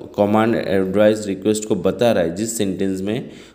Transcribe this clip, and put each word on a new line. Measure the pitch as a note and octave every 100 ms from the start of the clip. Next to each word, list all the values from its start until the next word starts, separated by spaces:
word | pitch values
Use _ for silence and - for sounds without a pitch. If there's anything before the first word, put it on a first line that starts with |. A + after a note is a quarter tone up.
| - -
कमांड, | G2+ G#2+ A2 F2
एडवाइस, | - F#2+ F#2+ F#2+ G#2+ G#2+ G2
रिक्वेस्ट | F#2+ G#2+ G#2+ -
को | G2+
बता | F#2+ F2+ A#2+
रहा | G#2
है | E2+ F2
जिस | A2+ -
सेंटेंस | G#2 F2+ G2 F#2+
में, | G2 A#2 - - -